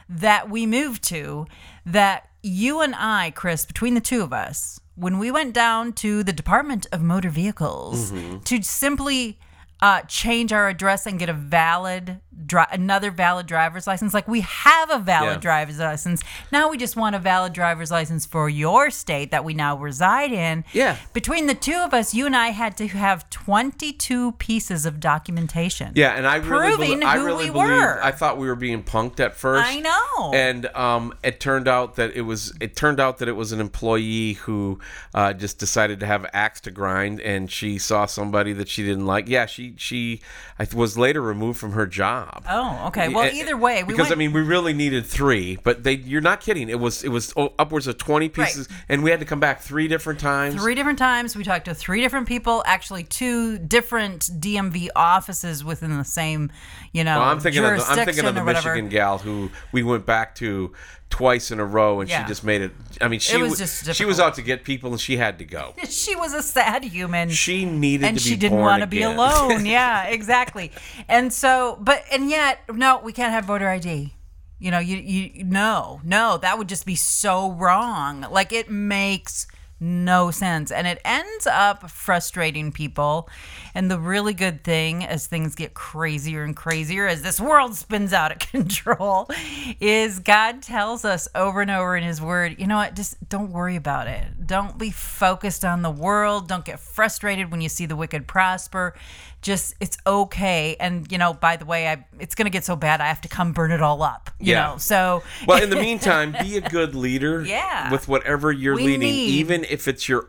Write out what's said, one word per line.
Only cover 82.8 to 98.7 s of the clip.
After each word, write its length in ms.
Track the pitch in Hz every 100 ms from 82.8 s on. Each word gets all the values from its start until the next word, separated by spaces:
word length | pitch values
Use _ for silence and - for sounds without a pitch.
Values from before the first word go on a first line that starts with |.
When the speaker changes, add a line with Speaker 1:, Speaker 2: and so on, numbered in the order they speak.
| 147 - 147 156 - - - - -
Speaker 1:
And 160 | 185 185
the 80 | 180
really 340 | 170 202 208
good 300 | 180 185 151
thing, 400 | 170 160 160 170
as 220 | 180 156 -
things 280 | 165 156
get 200 | 147 160
crazier 720 | - - 156 160 151 151 156
and 100 | 151
crazier, 520 | 151 165 160 156 190 202
as 160 | 165
this 180 | 165 175
world 340 | 262 294 254
spins 380 | 196 - 214 196
out 180 | 185 156
of 60 | -
<laughs> 120 | -
control, 800 | 262 180 - - 226 202 190 - - 302 285 269 -
is 400 | 208 214 220 185
God 420 | 180 208 220 247
tells 420 | - 226 208 233
us 240 | 214 175 -
over 260 | - 196 190
and 100 | 202
over 260 | 190 180 180
in 80 |
his 160 | 170 156
word, 340 | 160 175 170 156
"You 80 | 185
know 100 | 214
what? 180 | 202
Just 340 | 185 196 - -
don't 220 | 202 202
worry 260 | 175 180 175
about 300 | 143 139 117
it. 400 | 123 - - 147
Don't 320 | 190 202 -
be 120 | 220
focused 760 | - - - 190 185 202 -
on 180 | 185 175
the 80 | 170
world. 580 | 147 180 208 208 208 175
Don't 160 | 180
get 140 | 160 -
frustrated 720 | - - 214 - 208 196 180
when 100 | 165
you 80 | 160
see 180 | - 165
the 100 | 156
wicked 300 | 160 151 -
prosper." 640 | 190 185 185 -